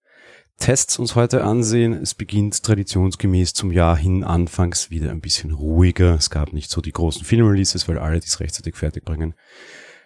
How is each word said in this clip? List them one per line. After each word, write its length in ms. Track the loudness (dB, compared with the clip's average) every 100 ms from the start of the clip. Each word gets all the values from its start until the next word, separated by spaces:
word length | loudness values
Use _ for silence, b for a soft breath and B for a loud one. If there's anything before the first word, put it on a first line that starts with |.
| b b b b b -4
Tests 400 | 0 2 0 -4
uns 160 | -2
heute 300 | 0 2 2
ansehen. 500 | 2 0 2 2 2
Es 200 | 0 -6
beginnt 480 | -8 -4 0 0 0
traditionsgemäß 920 | 0 0 0 0 0 0 2 2 2
zum 180 | 0 -2
Jahr 240 | 2 4 4
hin 280 | 2 0
anfangs 680 | 0 0 0 0 -2 -2 -6
wieder 220 | -6 -6
ein 80 | -6
bisschen 320 | -6 -4 -4
ruhiger. 600 | -4 0 4 4 6 4
Es 160 | 4 0
gab 220 | -2 -4
nicht 180 | -6 -8
so 120 | -6
die 100 | -6
großen 320 | -2 -2 -2
Filmreleases, 640 | 0 4 4 4 0 -2 -4
weil 100 | -4
alle, 220 | -2 -2
die's 200 | -2 -6
rechtzeitig 360 | -6 -8 -10 -6
fertig 280 | -6 -6
bringen, 300 | -6 -6 -6 -8 B B B B B B